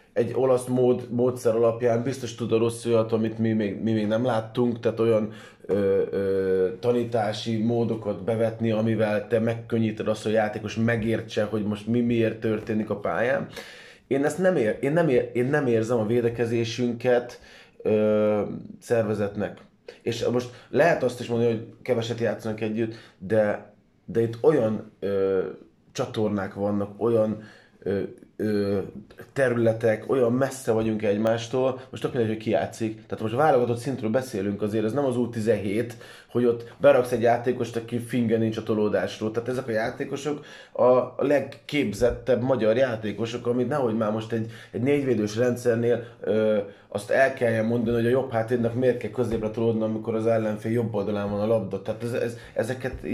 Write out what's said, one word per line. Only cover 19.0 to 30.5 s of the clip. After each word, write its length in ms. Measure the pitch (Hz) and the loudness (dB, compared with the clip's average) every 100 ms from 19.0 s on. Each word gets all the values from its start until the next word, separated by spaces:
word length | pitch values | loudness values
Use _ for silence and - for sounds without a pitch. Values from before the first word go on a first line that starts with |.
| 104 104 101 107 90 - - _ - - | 0 -2 -4 -4 -6 -8 -20 _ -20 -8
És 240 | - 117 117 | -6 -2 0
most 240 | 123 120 - - | 0 -2 -10 -2
lehet 320 | 127 165 151 | 2 4 4
azt 180 | 123 110 | 0 -2
is 60 | 117 | -2
mondani, 240 | 117 117 | 0 2
hogy 160 | 113 - - | 0 -6 -8
keveset 380 | - 113 113 110 | -2 -2 -2 -2
játszanak 400 | 113 104 113 107 | -2 -2 -6 -4
együtt, 340 | 110 110 113 113 - _ | -4 -2 -4 -6 -18 _
de, 540 | 92 110 104 104 - _ _ _ | 0 2 2 0 -8 _ _ _
de 160 | - 110 | -4 0
itt 180 | 117 113 | 0 2
olyan, 520 | 151 147 110 107 - - | 4 4 2 -2 -8 -8
ö, 400 | 98 98 95 95 - - - _ _ | -4 0 2 0 -2 -8 -18 _ _
csatornák 600 | - 120 117 107 101 98 | -6 -4 -2 0 0 -4
vannak, 480 | 98 101 104 101 - | -4 -2 -2 -4 -2
olyan, 400 | 117 113 110 107 - - _ _ | 2 2 2 -2 -10 -20 _ _
ö, 180 | - 98 - - - - | -4 -4 -4 -10 -16 -6
ö, 380 | 107 104 101 101 - - - - - | -2 0 0 -2 -4 -10 -18 -20 -8
területek, 800 | - 127 117 113 113 113 107 - | 0 0 2 2 2 2 0 0
olyan 220 | 131 117 | 2 2
messze 400 | 123 131 | 2 0